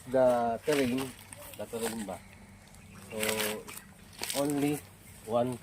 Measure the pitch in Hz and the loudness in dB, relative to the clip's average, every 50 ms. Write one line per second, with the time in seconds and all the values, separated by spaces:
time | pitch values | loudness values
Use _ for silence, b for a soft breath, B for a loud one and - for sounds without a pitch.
0 | - 131 123 131 127 127 123 120 120 117 117 110 - 156 151 143 131 120 123 131 | 0 2 4 6 8 8 6 6 4 2 0 0 2 2 4 4 4 4 2 0
1 | 135 127 123 - - - - - - - - - 107 - 117 113 113 110 110 113 | -2 -4 -8 -12 -18 -18 -18 -16 -16 -14 -12 -10 -8 -8 -6 -4 -4 -4 -4 -4
2 | 104 95 90 85 - - - - - - - - - - - - - - - - | -6 -6 -8 -10 -12 -16 -20 -20 -20 -20 -20 -20 -20 -20 -20 -20 -20 -18 -18 -18
3 | - - 113 107 110 107 107 107 107 107 107 110 - - - - - - - - | -14 -10 -6 -2 -2 0 0 0 0 -2 -2 -6 -8 -12 -14 -14 -16 -18 -20 -20
4 | - - - - - - - 143 143 147 143 139 143 147 151 139 - - - - | -20 -20 -10 -6 -6 -2 0 2 2 2 2 2 2 2 2 0 -4 -10 -18 -20
5 | - - - - - - 113 120 123 127 123 113 | -20 -20 -20 -14 -4 0 2 2 2 2 0 -4